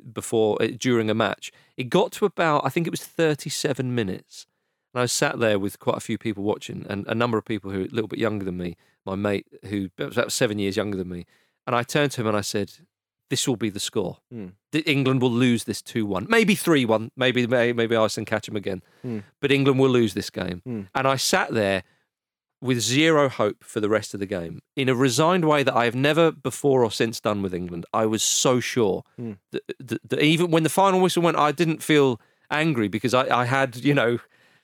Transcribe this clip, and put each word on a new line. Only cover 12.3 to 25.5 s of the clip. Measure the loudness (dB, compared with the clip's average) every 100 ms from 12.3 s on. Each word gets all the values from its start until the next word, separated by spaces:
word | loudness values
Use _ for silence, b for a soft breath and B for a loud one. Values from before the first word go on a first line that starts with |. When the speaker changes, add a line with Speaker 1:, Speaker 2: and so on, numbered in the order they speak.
| -2
Speaker 1:
I |
said, | -2 -4 -6 -10 _ _ _ _ _
"This | -2 -2
will | -2
be | -4
the | -4
score. | -6 -4 -4 -6 _
Speaker 2:
Hmm. | -14 -14 -16 _
Speaker 1:
The, | -4 0
England | 0 2 2
will | 2
lose | 4 2 2 -2
this | -8
two | -8 -6 -4
one, | -4 0
maybe | 2 2 2
three | 2 2 4
one, | 2 0 -2
maybe, | 0 2 2
may-, | 2 2
maybe | 0 0 2
Iceland | 2 -2 -4
catch | -4 -4
'em | -6
again. | -6 -8 b b
Speaker 2:
Hmm. | -10 -10 b _
Speaker 1:
But | 2
England | 4 4 4
will | 4
lose | 4 2 0
this | -6
game." | -6 -6 -8 -8
Speaker 2:
Hmm. | -10 -6 -2
Speaker 1:
And | 0
I | 0
sat | 0 0 0
there | 0 2 0 -4 _ _ _ _ _ _ _
with | -2 -2
zero | 0 2 4 4 4
hope | 2 -2 -2
for | -8 -4
the | 0
rest | 0 -2
of | -8
the | -6
game | -6 -8 -12 -10 -2
in | 0
a | 2
resigned | 2 4 2 2
way | 2